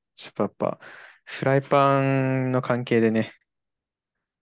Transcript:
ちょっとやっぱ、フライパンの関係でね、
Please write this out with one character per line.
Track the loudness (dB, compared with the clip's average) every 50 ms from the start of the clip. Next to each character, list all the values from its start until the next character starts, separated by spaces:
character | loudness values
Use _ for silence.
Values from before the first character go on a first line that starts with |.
| _ _ _
ち | -18 -18
ょ | -10
っ | -6
と | -6 -6
や | -6
っ | -6
ぱ、 | -6 -6 -6 -6 -8 -14 -20 -20 -20 -20 -20 -20 _ _
フ | -16 -10 -4 -2
ラ | 0 0
イ | 0
パ | 0 2 2 4 4 4 2 2
ン | 2 0 0 0 0 0 -2 -2 -2 -2
の | -2 -2
関 | -2 -2 -4 -4 -2
係 | 0 2 2
で | 2 2
ね、 | 2 0 -2 -4 -8 _ _ _ _ _ _ _ _ _ _ _ _ _ _ _ _ _ _ _ _ _